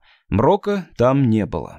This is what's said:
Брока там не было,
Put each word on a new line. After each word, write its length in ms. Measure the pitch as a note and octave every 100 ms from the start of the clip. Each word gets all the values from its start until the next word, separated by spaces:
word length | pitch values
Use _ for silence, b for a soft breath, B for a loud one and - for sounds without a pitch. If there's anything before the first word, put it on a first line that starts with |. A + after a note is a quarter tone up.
| b b b
Брока 600 | F#2+ C3 G3 G#3 G3+ E3+ -
там 320 | A#2+ C#3 C3
не 160 | A2 F#2
было, 320 | E2 A#1+